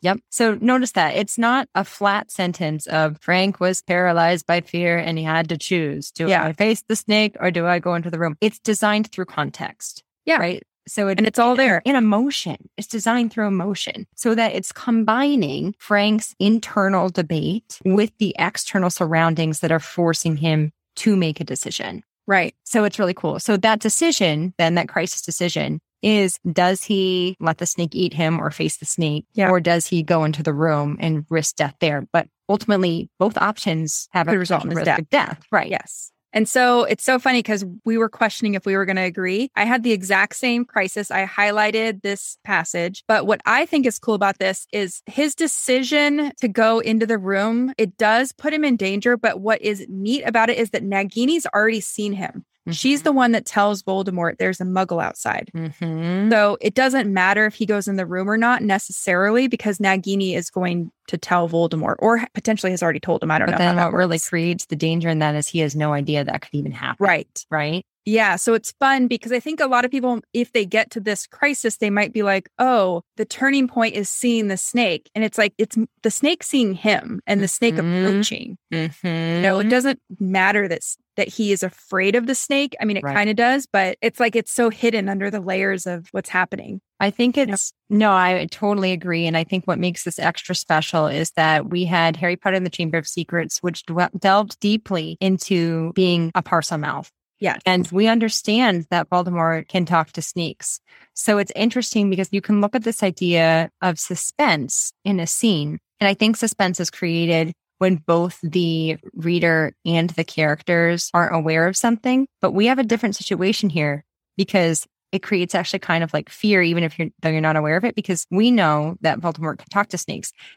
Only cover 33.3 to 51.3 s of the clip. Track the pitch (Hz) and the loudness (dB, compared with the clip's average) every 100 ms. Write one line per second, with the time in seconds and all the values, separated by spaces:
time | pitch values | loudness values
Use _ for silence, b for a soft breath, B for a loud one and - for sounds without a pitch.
33.3 | 214 202 220 202 160 156 - - 180 160 | 2 0 0 -2 -2 -2 -6 -4 -2 0
34.3 | 196 180 175 - 165 160 - 151 285 - | 0 0 -2 -2 -2 2 0 2 0 0
35.3 | 175 - 208 - 190 - - - _ _ | -6 -2 -2 0 -6 -8 -16 -18 _ _
36.3 | 220 220 254 247 240 - - - 254 262 | -2 0 4 4 4 2 0 0 0 2
37.3 | 247 220 208 190 180 226 226 226 - 220 | 0 0 -2 -4 -8 -2 0 0 0 -2
38.3 | - 220 196 196 196 190 190 180 185 185 | 0 -2 -2 0 0 0 0 -2 -2 -2
39.3 | 196 262 - 220 247 233 208 185 190 202 | -2 -2 0 2 2 2 0 2 2 2
40.3 | - 254 240 247 - 190 208 202 190 190 | 0 -2 0 0 -2 -2 -4 -4 -4 -4
41.3 | - 208 208 214 220 226 202 202 202 - | 0 0 2 2 2 -2 -4 -6 -6 -8
42.3 | - - 185 170 175 170 196 - 214 190 | -14 -2 -2 -2 -4 -4 -6 0 2 2
43.3 | 214 - 240 330 311 247 - - 208 196 | 0 2 2 2 2 2 0 -2 0 0
44.3 | 190 190 190 - 208 190 - - - 294 | 0 -2 -4 -6 -6 -6 -8 -12 -2 -2
45.3 | - 330 - - 254 254 294 294 294 294 | 0 -4 -2 0 0 2 2 2 2 -2
46.3 | - 240 196 220 226 226 220 226 220 185 | -2 -2 2 4 2 2 0 0 -2 0
47.3 | 196 214 233 254 269 208 - 214 226 262 | 0 0 0 -2 -2 -4 0 2 2 0
48.3 | - 302 302 294 240 190 202 240 240 220 | -4 -4 0 0 0 0 0 0 2 0
49.3 | 190 202 214 208 196 - 190 202 285 - | -2 -2 -2 -2 -6 -8 -8 -4 -2 0
50.3 | 226 220 233 226 208 202 196 196 220 254 | 2 2 2 -2 -2 -2 -2 -2 -2 0